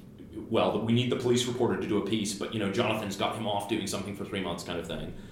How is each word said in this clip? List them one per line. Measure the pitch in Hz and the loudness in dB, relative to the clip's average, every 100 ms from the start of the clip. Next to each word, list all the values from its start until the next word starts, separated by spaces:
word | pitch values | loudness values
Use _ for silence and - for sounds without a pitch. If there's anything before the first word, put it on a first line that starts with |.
| - - - 107 - | -18 -18 -14 -12 0
well, | 110 92 104 | 4 4 2
we | 117 | 4
need | 117 120 | 4 4
the | - | 2
police | 123 120 - | 4 4 4
reporter | - 110 95 | 2 2 2
to | 101 | 2
do | 104 | 2
a | - | 2
piece, | 110 98 | 0 0
but, | - - | -4 -4
you | 110 | -2
know, | 98 | 0
Jonathan's | 113 107 110 101 95 | 2 2 0 -2 -2
got | 101 113 | -2 -2
him | 104 | -2
off | 101 - | -2 0
doing | 104 95 | -2 -2
something | 107 101 98 | -4 -6 -8
for | 95 | -6
three | 98 | -4
months | 87 85 | -4 -4
kind | - 85 | -6 -6
of | 85 | -4
thing. | 78 78 - - | -6 -6 -10 -14